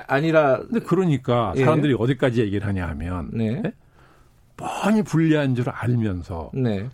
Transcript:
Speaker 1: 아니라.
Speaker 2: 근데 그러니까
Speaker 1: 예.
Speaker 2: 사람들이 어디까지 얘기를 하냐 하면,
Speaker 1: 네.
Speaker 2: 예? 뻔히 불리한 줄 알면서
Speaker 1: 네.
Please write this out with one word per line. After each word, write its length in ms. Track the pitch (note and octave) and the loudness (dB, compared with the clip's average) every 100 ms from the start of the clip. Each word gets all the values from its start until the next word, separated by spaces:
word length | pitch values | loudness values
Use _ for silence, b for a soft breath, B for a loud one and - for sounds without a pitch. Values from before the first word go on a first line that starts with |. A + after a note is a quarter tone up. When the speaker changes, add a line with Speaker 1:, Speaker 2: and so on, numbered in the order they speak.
| - | 0
Speaker 1:
아니라. 520 | C3+ D#3+ D#3 C#3+ A#2 | 0 4 4 4 2
Speaker 2:
근데 200 | - - | 0 -4
그러니까 720 | - F3 F3+ C3+ C3 A#2+ G#2+ C3+ | 0 2 2 0 2 0 0 2
Speaker 1:
예. 100 | C3+ | 4
Speaker 2:
사람들이 300 | D#3 D3 A2 | 4 2 2
어디까지 440 | A#2 C#3 C#3 A#2 | 0 2 0 2
얘기를 260 | G#2 G2 G2 | 0 0 -2
하냐 200 | G2 F2 | -4 -4
하면, 420 | D2+ E2+ F2+ D#2 | -6 -6 -6 -6
Speaker 1:
네. 260 | A2+ A2 C#3 A#3+ | -4 -4 -2 -6
Speaker 2:
예? 60 | - b b b b b b _ - | -8 b b b b b b _ -12
뻔히 460 | - - G3 A3 | -10 -4 0 0
불리한 540 | F3+ D#3 D#3+ D3+ C#3 A#2+ | 2 2 4 2 2 0
줄 120 | B2+ | -2
알면서 840 | - A#2 B2 G#2+ F2+ - E2 D#2 | -4 -2 0 0 -4 -8 -10 -8
Speaker 1:
네. 340 | C#3 B2 G2+ B2 | -4 -2 -2 -6